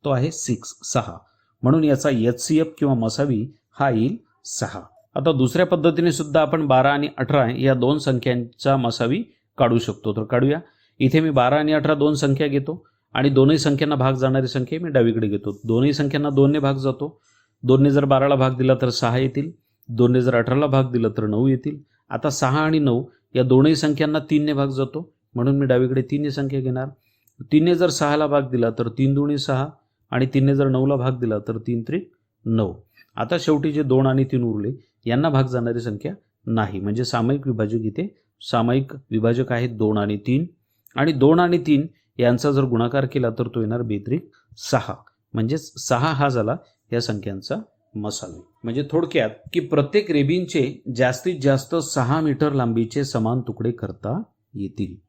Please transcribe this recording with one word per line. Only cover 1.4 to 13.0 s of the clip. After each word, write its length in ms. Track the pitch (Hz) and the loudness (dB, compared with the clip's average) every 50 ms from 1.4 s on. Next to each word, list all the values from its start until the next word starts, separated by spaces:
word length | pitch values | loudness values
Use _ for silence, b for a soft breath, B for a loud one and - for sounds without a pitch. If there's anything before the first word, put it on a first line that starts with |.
| _ _ _ _ - | _ _ _ _ 2
म्हणून 200 | 127 143 165 156 | 2 4 4 4
याचा 260 | 147 135 131 - 151 | 2 2 2 0 0
एचसीएफ 640 | 135 113 110 120 120 - - - 156 156 160 160 - | 0 2 0 0 0 -2 -4 0 0 0 0 -2 -4
किंवा 160 | - 156 139 135 | -4 -2 0 0
मसावी 540 | 117 113 113 110 - 139 143 123 104 - - b b b b | 0 0 -2 -2 -2 -2 -2 -2 -2 -4 -6 b b b b
हा 180 | _ - 139 135 | _ -2 -2 0
येईल 280 | 120 110 113 143 208 233 _ _ _ _ _ | 2 0 0 0 -2 -6 _ _ _ _ _
सहा. 380 | - - - 107 90 - 98 - - _ _ _ _ _ | -14 -8 -8 -8 -8 -8 -14 -18 -18 _ _ _ _ _
आता 160 | - 135 165 | -2 0 0
दुसऱ्या 340 | 156 131 131 120 - 170 185 | 2 2 0 0 2 0 0
पद्धतीने 460 | 180 185 165 147 170 156 165 170 175 | 2 0 2 2 0 2 2 0 0
सुद्धा 300 | 143 - 156 147 143 160 | 0 -2 -6 0 0 0
आपण 260 | 156 143 156 160 156 | 2 2 0 -2 2
बारा 260 | 139 131 127 131 139 143 | 4 4 4 4 4 2
आणि 160 | 143 147 147 - | 0 -2 -4 -4
अठरा 320 | - 131 - - 143 127 113 127 | -6 -2 0 2 2 2 2 0
या 160 | 127 127 135 131 | 0 2 2 2
दोन 240 | 123 123 131 147 | 4 2 0 0
संख्यांचा 800 | 151 - 143 131 120 - 131 123 123 120 117 _ _ - 139 139 | 0 0 -2 -2 0 0 -2 -2 -2 -4 -8 _ _ 0 0 2
मसावी 460 | 131 123 117 113 - 120 117 139 208 240 b b b b b _ | 2 0 -2 -2 -2 -2 0 0 -2 -4 b b b b b _
काढू 200 | - 131 117 117 | 0 2 4 4
शकतो. 360 | 117 113 - 104 - - 110 101 | 2 0 -2 -8 -6 -6 -4 -4
तर 100 | 110 107 | -4 -4
काढूया. 360 | 104 131 120 131 139 147 165 165 b b b b b b _ | 0 0 2 2 2 0 -2 -6 b b b b b b _
इथे 200 | 135 131 143 160 | 0 2 2 2
मी 100 | 160 160 | 2 2
बारा 260 | 143 135 120 127 139 | 2 2 4 4 2
आणि 180 | 151 151 151 156 | 2 2 2 0
अठरा 220 | 151 139 151 156 | 0 2 0 0
दोन 180 | 143 143 151 151 | 2 2 0 2
संख्या 340 | 139 147 139 135 135 156 | 0 0 0 0 0 0
घेतो 400 | 147 139 143 135 147 160 180 _ _ _ _ | -2 -2 -2 -4 -4 -10 -10 _ _ _ _